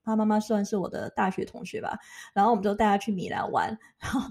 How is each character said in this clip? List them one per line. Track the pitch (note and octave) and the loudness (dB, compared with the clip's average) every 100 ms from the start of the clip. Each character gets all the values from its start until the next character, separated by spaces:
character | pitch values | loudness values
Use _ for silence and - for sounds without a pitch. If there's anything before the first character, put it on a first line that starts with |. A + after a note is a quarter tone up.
她 | - | -2
妈 | A3 | 2
妈 | G#3+ G#3+ | 4 2
算 | G#3+ G#3+ | 2 0
是 | G3+ G#3 | 0 -2
我 | F3+ | -2
的 | - - | -4 -6
大 | - F#3+ | -2 -2
学 | F#3+ | -2
同 | - - | -6 -8
学 | - - | -10 -8
吧， | - - - - - | -6 -8 -10 -20 -6
然 | - | 2
后 | G#3 | 4
我 | |
们 | A3+ | 4
就 | G3+ | 2
带 | G#3 | 2
她 | A3 G3+ | 4 4
去 | G#3+ | 2
米 | G3 - | -2 -2
兰 | F#2+ G2 | -4 -2
玩， | - - A3 - - | 0 0 -4 -14 -14
然 | - | -4
后 | C4+ - | -4 -4